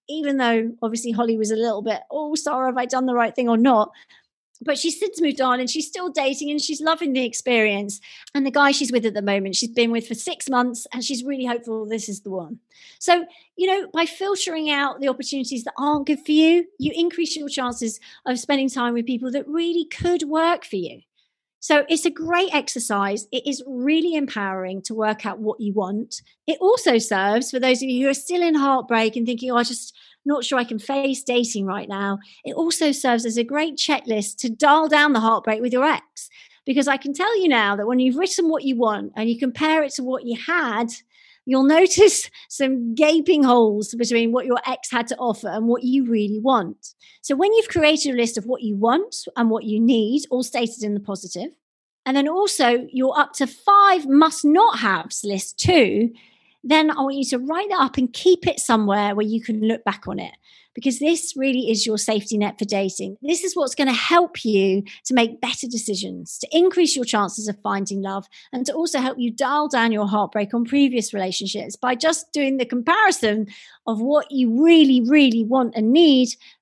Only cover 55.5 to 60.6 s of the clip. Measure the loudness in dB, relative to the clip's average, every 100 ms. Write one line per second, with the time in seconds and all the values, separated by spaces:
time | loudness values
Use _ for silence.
55.5 | -2 4 6 6 4 0 -4 _ _ _
56.5 | _ 2 4 4 2 -2 -2 -2 -2 -2
57.5 | -4 0 0 0 0 -2 2 4 4 2
58.5 | -2 2 2 4 2 0 0 -2 -2 -4
59.5 | -2 0 0 -2 -6 -6 -10 -10 -14 _
60.5 | _